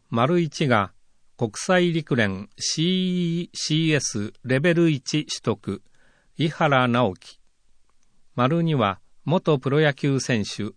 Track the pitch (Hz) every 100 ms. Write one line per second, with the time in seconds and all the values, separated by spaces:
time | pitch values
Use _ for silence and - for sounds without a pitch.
0 | - 113 127 175 165 - 151 113 95 -
1 | _ _ _ - 113 - - 185 175 165
2 | 151 127 104 95 104 - - - 170 185
3 | 185 180 175 170 175 - - 156 160 147
4 | - 107 104 - 120 131 170 165 170 143
5 | - 151 - - - 107 - 95 - _
6 | _ _ _ - 156 - 160 135 123 120
7 | 117 92 - - _ _ _ - _ _
8 | _ _ - - 127 170 165 147 104 95
9 | - - - 180 - 147 135 143 156 135
10 | 147 135 - 117 98 - 104